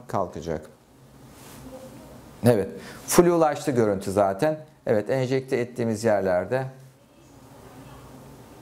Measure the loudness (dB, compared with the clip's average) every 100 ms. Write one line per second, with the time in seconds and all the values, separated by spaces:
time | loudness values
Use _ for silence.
0 | -6 -4 -4 -6 -6 -6 -8 -20 _ -20
1 | -20 -20 -20 -20 -20 -20 -18 -18 -18 -20
2 | -20 -20 -20 0 4 4 2 -6 -16 -16
3 | 0 4 6 6 2 2 -2 2 2 2
4 | 0 2 2 2 0 -2 -10 _ 0 0
5 | 2 -2 0 -2 -2 -4 -4 -4 -4 0
6 | 2 2 2 0 0 -4 -4 -12 -20 _
7 | _ -20 -20 -20 -20 -20 -20 -20 -20 -20
8 | -20 -20 -20 -20 -20 -20